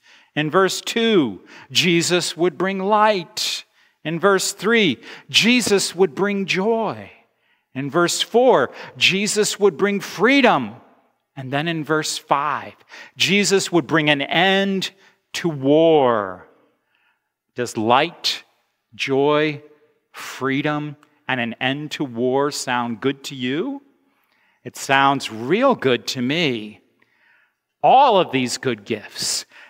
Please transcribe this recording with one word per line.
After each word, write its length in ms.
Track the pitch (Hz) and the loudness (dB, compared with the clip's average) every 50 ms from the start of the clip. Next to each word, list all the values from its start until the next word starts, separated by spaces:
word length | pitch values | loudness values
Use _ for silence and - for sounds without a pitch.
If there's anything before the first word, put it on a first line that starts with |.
| _ _ - - _ _ _ | _ _ -20 -20 _ _ _
In 140 | 143 151 156 | -4 -4 2
verse 300 | 147 190 190 180 180 - | 2 4 2 2 0 -4
two, 600 | - - - 233 226 226 220 185 139 110 92 85 - - - - - _ 131 | -8 -4 -2 0 2 4 4 4 2 2 -2 -8 -14 -20 -20 -20 -20 _ -2
Jesus 640 | 135 139 185 170 170 160 139 175 175 160 - - | 0 2 2 2 2 2 0 0 0 -2 -4 -2
would 200 | 156 170 180 143 | -2 -2 -2 0
bring 220 | 131 190 190 196 190 | -2 -4 -4 -2 -4
light. 840 | 190 196 220 208 214 220 214 185 160 - - - - - - - - _ _ _ _ _ _ _ _ | -2 0 2 4 4 4 2 0 -4 -8 -8 -6 -6 -6 -6 -8 -10 _ _ _ _ _ _ _ _
In 160 | 151 165 160 | -6 -4 2
verse 320 | 156 202 196 185 - - - | 2 4 4 4 0 -4 -6
three, 460 | - 170 214 233 226 208 160 117 - - - - - - - | -4 -2 0 2 2 2 2 0 -2 -8 -16 -20 -20 -16 -2
Jesus 680 | 131 - 170 226 247 247 190 - 202 185 - - - | 0 2 4 4 4 2 2 2 2 0 0 -2 0
would 180 | 165 196 175 127 | 0 0 0 0
bring 320 | - 190 202 202 196 196 | -2 -2 -2 -2 -2 -2
joy. 640 | 156 - 185 190 226 233 226 220 175 120 107 98 - - _ _ _ _ _ _ _ _ _ _ _ _ | -2 -2 -2 -2 -2 -2 -2 -2 -4 -6 -8 -12 -18 -20 _ _ _ _ _ _ _ _ _ _ _ _
In 160 | 127 139 139 | -8 -8 -2
verse 300 | 123 175 175 165 - - | 0 0 0 0 0 -4
four, 520 | - - - 233 254 262 202 151 123 - - - - - - | -4 0 2 4 4 6 4 4 2 0 -4 -12 -18 -18 -6
Jesus 640 | 131 - - 175 196 208 190 - 208 202 - - - | 0 0 2 2 0 -2 -2 0 0 0 -2 0 2
would 180 | 196 202 156 | 2 2 2
bring 240 | 135 185 202 202 196 | 2 -2 -2 -2 -4
freedom. 760 | - - - 160 190 247 277 285 254 220 175 143 120 101 117 117 - _ _ _ _ _ _ _ _ _ _ | -6 -8 -4 0 2 4 4 6 6 4 4 2 0 -4 -10 -14 -20 _ _ _ _ _ _ _ _ _ _
And 160 | 139 131 127 135 | -16 -10 -6 -6
then 160 | 139 160 170 | -4 -4 -2
in 160 | 165 160 147 | -4 -4 -2
verse 340 | 143 156 151 151 - - - | -2 -2 -2 -2 -4 -8 -8
five, 560 | - - 151 139 147 151 135 113 - 104 - _ _ _ - - - - _ | -4 -2 -2 -2 0 -2 -4 -6 -8 -12 -18 _ _ _ -20 -20 -20 -20 _
Jesus 540 | 127 107 131 190 208 202 156 196 190 - - | -2 0 2 2 2 2 2 2 0 0 0
would 160 | 170 170 135 | 0 0 0
bring 240 | - 147 160 151 151 | 2 0 2 2 2
an 100 | 147 139 143 | 2 0 0
end 680 | - - 160 185 196 190 196 196 196 196 190 180 - - _ _ _ _ _ _ _ - | -2 0 0 2 2 2 2 0 0 -2 -2 -4 -6 -10 _ _ _ _ _ _ _ -12
to 140 | - - 170 | -6 -4 -4
war. 1000 | 151 139 131 139 147 156 165 165 160 151 135 120 117 107 101 92 92 90 - - _ _ _ _ _ _ _ _ _ _ _ _ _ _ _ _ _ _ _ _ _ | -4 -2 2 2 4 6 6 6 6 6 4 4 2 0 -2 -4 -8 -12 -16 -20 _ _ _ _ _ _ _ _ _ _ _ _ _ _ _ _ _ _ _ _ _
Does 220 | - 123 110 - | -8 -8 -6 -4
light, 680 | 117 107 113 123 135 151 175 165 - - - - - - _ _ _ _ _ _ _ _ _ 120 | -4 0 2 4 4 2 0 -4 -6 -6 -6 -6 -6 -10 _ _ _ _ _ _ _ _ _ _
joy, 680 | 107 - 139 135 135 139 147 147 147 156 156 147 139 - - _ _ _ _ _ _ _ _ | -10 -6 -2 0 0 2 2 2 2 0 -2 -4 -8 -12 -20 _ _ _ _ _ _ _ _
freedom, 840 | _ - - - - - 127 135 135 139 147 151 147 147 147 147 143 - _ _ _ _ _ - | _ -16 -16 -14 -10 -6 -4 -2 -2 -2 -2 -2 -4 -4 -6 -8 -12 -16 _ _ _ _ _ -6
and 120 | 131 123 | -6 -4
an 140 | 120 113 110 - | -4 -6 -6 -6
end 320 | 131 127 135 147 151 143 - | -4 -4 -4 -4 -8 -10 -6
to 120 | - 151 | -6 -6
war 460 | 131 117 113 123 127 127 139 139 143 | -6 -4 -2 -2 0 0 0 0 -2
sound 500 | 139 - - 131 123 123 120 120 117 101 | -4 -6 -6 -4 -4 -4 -4 -4 -6 -4
good 220 | - 135 139 139 - | -4 -4 -4 -4 -10
to 120 | - 143 | -14 -10
you? 460 | 131 123 123 135 160 220 277 277 277 - _ _ _ _ _ _ _ _ _ _ _ _ _ _ _ _ | -8 -6 -4 -4 -4 -4 -6 -8 -10 -14 _ _ _ _ _ _ _ _ _ _ _ _ _ _ _ _
It 120 | 120 - | -18 -14
sounds 540 | - - - 139 139 139 139 139 131 - - | -12 -2 2 2 4 4 4 2 0 -4 -8
real 460 | 113 107 117 131 180 226 262 277 - | -10 -8 -4 -2 0 2 2 2 0
good 320 | - - 135 120 117 - - | 2 2 0 0 0 -2 -6
to 120 | - 131 | -6 -4
me. 600 | 120 127 147 175 175 139 123 110 107 107 107 - _ _ _ _ _ _ _ _ _ _ _ _ _ _ _ _ _ _ _ _ - | -4 -2 -2 0 0 -2 -2 -4 -8 -12 -16 -20 _ _ _ _ _ _ _ _ _ _ _ _ _ _ _ _ _ _ _ _ 2
All 340 | 156 202 262 294 262 214 185 | 4 6 6 6 6 4 4
of 140 | 160 131 131 | 2 2 0
these 260 | 135 127 120 - - | -2 -2 -2 -4 -4
good 260 | - 135 117 104 101 | -4 -4 -6 -6 -6
gifts, 640 | - 113 104 - - - - - - - - - - _ - - | -8 -8 -8 -8 -12 -12 -8 -6 -6 -6 -6 -8 -12 _ -20 -20